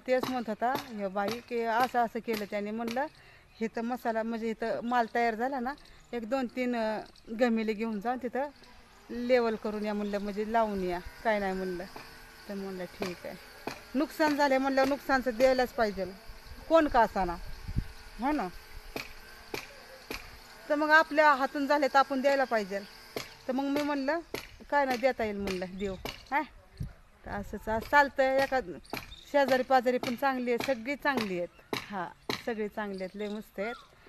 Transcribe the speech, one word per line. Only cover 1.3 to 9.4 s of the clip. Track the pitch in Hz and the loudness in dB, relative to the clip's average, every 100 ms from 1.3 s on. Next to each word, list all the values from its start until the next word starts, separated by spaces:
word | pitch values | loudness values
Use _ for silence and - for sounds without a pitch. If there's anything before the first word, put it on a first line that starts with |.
| 240 - | -4 -4
की | 233 | -2
असं | 226 226 254 240 226 | 0 2 2 2 0
असं | 226 | -2
केलं | 233 214 196 | -4 -6 -4
त्याने. | 208 208 | -6 -4
म्हणलं, | 220 226 240 302 - - - - - | -4 -4 -2 -4 -8 -20 -20 -16 -6
"हे | 226 | -6
तर | 240 | -4
मसाला | 233 247 240 220 | -6 -4 -2 -2
म्हणजे | 226 226 226 | -2 -4 -4
इथं | 220 226 190 | -4 -2 -2
माल | 240 247 226 240 | 0 0 2 2
तयार | 233 214 | 0 0
झाला | 254 277 | -2 -4
ना, | 233 - - - - | -6 -8 -14 -20 -10
एक | 240 220 | -8 -4
दोन | 269 240 | -2 -2
तीन, | 254 247 233 | -2 -2 0
अ, | 220 214 - - - 220 | -2 -4 -8 -18 -6 2
गमिले | 247 226 220 | 4 4 0
घेऊन | 208 226 208 | -2 -2 -2
जाऊन | 226 254 | -2 -4
तिथं | 240 247 294 - - - - - - | -2 -2 -4 -6 -20 -20 -20 -20 -12
लेवल | 233 240 247 | -4 4 4